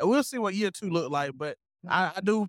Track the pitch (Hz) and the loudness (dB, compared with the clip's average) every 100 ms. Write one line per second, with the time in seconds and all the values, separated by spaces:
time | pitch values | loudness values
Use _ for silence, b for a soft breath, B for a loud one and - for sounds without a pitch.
0 | 180 269 262 262 208 196 202 - 202 170 | 4 4 2 -2 -2 0 -2 -2 -2 0
1 | 135 143 143 131 151 - _ _ 175 170 | 0 -2 -2 -4 -8 -8 _ _ -2 0
2 | 180 180 190 214 | 0 0 0 2